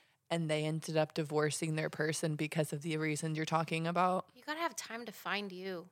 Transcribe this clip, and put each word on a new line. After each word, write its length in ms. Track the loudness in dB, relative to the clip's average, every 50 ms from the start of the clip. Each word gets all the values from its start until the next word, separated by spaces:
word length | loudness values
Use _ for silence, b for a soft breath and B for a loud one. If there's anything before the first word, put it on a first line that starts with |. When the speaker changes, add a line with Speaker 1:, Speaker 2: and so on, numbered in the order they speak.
| b b b b b -2
Speaker 1:
and 180 | 0 0 2 2
they 160 | 2 2 2
ended 320 | 0 0 -2 -2 0 2
up 160 | 2 2 2 0
divorcing 600 | -4 -2 0 2 2 2 2 2 0 -2 0 0
their 140 | 0 0 -2
person 460 | 0 0 0 0 0 0 0 0 0
because 360 | 0 0 0 2 2 2 2 0
of 80 | -4 -2
the 140 | -2 0
reasons 400 | 0 0 0 0 0 -2 -2 -2
you're 80 | -2 0
talking 420 | 2 2 2 2 2 0 0 0
about. 380 | 2 4 4 4 4 4 2 -2 -4 -12
Speaker 2:
You 80 | -14 -8
gotta 140 | -6 -4 -2
have 140 | -2 -2 -2
time 280 | -4 -10 -8 -8 -8 -8
to 80 | -10 -12
find 400 | -8 -4 -2 -2 -2 -2 -4 -6
you. 360 | -6 -6 -6 -6 -6 -8 -10